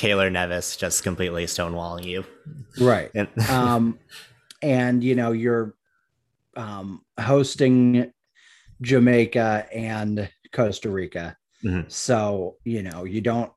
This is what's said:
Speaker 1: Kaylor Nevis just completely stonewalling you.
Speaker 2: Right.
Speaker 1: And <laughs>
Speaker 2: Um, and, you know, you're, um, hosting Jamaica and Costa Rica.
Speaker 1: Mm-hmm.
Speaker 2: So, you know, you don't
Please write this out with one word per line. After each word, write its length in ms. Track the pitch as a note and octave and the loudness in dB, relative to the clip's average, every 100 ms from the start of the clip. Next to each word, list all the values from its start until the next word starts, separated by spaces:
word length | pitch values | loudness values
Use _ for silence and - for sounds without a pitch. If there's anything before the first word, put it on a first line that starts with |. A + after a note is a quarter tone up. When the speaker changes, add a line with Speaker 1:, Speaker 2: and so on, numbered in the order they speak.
| G#2+ | 0
Speaker 1:
Kaylor 220 | G2+ F#2+ | 2 2
Nevis 440 | F2+ F2 F2 - - | 0 -2 -4 -6 -6
just 260 | F2+ - | -4 -2
completely 420 | F#2+ F2 F2+ E2+ | -2 -2 -2 -2
stonewalling 600 | E2 - E2+ E2+ E2+ F2 F2+ | -4 -4 -4 -4 -8 -8 -8
you. 180 | F#2 F#2+ - D#3 D3 - - | -8 -8 -16 -18 -18 -10 0
Speaker 2:
Right. 300 | B2 G2+ - | 2 2 0
Speaker 1:
And 140 | G#2+ G2+ A#2 | -4 -4 -2
<laughs> 140 | G#2+ | 0
Speaker 2:
Um, 480 | B2+ B2 A#2 A#2 A2+ _ - - _ _ - | 2 2 2 2 -2 _ -20 -20 _ _ -6
and, 420 | D3+ B2+ B2 B2 | 0 2 2 2
you 100 | B2+ B2 | 2 0
know, 160 | A#2 | 0
you're, 420 | A2+ A#2+ A#2 G#2+ - _ _ _ _ _ _ _ B2 | 0 0 0 -2 -10 _ _ _ _ _ _ _ -12
um, 460 | G#2+ G2+ G2 F2+ _ - | -12 -10 -12 -14 _ -6
hosting 920 | A2+ C#3 C3+ - C3 B2+ B2 B2 A#2+ _ _ _ _ _ - - | 2 4 4 2 4 6 6 4 0 _ _ _ _ _ -20 -8
Jamaica 840 | B2 C3 B2 A#2+ A#2 A#2+ A2+ G#2+ - | 2 4 6 6 4 2 0 0 -4
and 580 | A2+ A2+ A2 G#2+ G#2 G2 _ - | -8 -6 -4 -4 -4 -6 _ -10
Costa 380 | - A2 - A2 | -2 -2 -2 -4
Rica. 460 | F#2+ F2 F2 E2+ - _ _ | -4 -6 -8 -10 -14 _ _
Speaker 1:
Mm-hmm. 180 | G#2 F#2 D#2+ | -4 -2 -4
Speaker 2:
So, 680 | - - A#2 G#2 G2 F2+ - | -6 0 0 0 -2 -6 -8
you 180 | A2+ A2+ | -6 -6
know, 220 | F#2 E2 | -6 -10
you 160 | F#2 A2 | -8 -2
don't 320 | A#2 A#2 A2+ | 0 0 -4